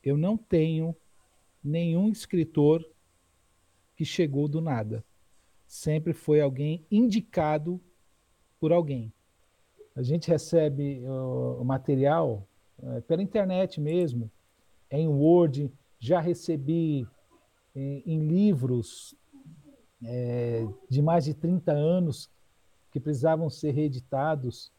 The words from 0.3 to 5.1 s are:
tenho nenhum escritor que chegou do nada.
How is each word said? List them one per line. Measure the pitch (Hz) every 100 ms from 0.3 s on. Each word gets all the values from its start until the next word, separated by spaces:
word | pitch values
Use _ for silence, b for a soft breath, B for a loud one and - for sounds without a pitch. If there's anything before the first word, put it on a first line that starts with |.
| 220
tenho | - 170 160 160 165 160 _ _ _ _ _ _
nenhum | 143 160 170 165 208
escritor | 214 - 180 160 - 147 160 160 _ _ _ _ _ _ _ _ _ _ _
que |
chegou | 156 - 160 139 147
do | 156
nada. | 165 123 107 113 -